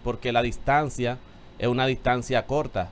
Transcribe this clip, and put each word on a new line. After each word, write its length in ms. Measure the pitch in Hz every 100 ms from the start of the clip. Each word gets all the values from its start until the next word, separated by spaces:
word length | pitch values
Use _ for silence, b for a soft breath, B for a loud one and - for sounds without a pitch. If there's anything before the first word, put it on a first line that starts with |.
porque 280 | 120 113 127
la 100 | 117
distancia 760 | 120 - - 147 147 - 120 123 b b b -
es 100 | 120
una 200 | 123 135
distancia 580 | 127 127 123 117 123 -
corta 440 | 143 147 101 85